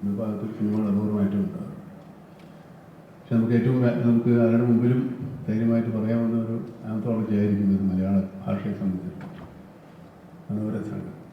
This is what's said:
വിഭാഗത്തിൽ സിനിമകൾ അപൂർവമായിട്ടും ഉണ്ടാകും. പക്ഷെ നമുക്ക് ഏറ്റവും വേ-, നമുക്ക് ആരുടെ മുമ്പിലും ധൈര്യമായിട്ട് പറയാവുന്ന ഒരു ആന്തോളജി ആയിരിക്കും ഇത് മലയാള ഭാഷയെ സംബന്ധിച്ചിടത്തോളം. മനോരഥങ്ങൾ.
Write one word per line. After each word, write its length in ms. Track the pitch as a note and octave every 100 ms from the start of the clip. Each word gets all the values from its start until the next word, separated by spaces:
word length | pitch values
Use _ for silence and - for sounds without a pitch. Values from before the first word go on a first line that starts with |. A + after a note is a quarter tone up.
| G2
വിഭാഗത്തിൽ 420 | G2+ G#2+ G2+ G#2+ -
സിനിമകൾ 300 | G#2+ G#2+ G#2
അപൂർവമായിട്ടും 500 | G2+ G#2 G#2 G2 G2+
ഉണ്ടാകും. 240 | F2+ - - - - - - - - - - - - - - - - -
പക്ഷെ 180 | - A#2
നമുക്ക് 180 | A2+ A#2+
ഏറ്റവും 200 | B2+ B2+
വേ-, 140 | B2 A#2 A#2
നമുക്ക് 240 | A#2 B2 A#2
ആരുടെ 220 | A2+ A#2 A#2+
മുമ്പിലും 300 | A2+ A#2+ B2+ - - - - -
ധൈര്യമായിട്ട് 440 | A2 A#2 A#2 A2+ A2
പറയാവുന്ന 400 | G#2+ A#2 A2+ A#2
ഒരു 120 | A2 A#2 - - A2+
ആന്തോളജി 440 | A2 A#2 A2 G#2+ G#2
ആയിരിക്കും 300 | G#2 G2+ G2+ G2
ഇത് 80 | G2
മലയാള 260 | F#2 F#2+ G2 F#2 -
ഭാഷയെ 320 | - G2+ G#2+ G2
സംബന്ധിച്ചിടത്തോളം. 680 | G2 F2+ F2 - - - - - - - - - - - - - -
മനോരഥങ്ങൾ. 600 | G#2 G#2+ G#2 - G2+ F#2 - -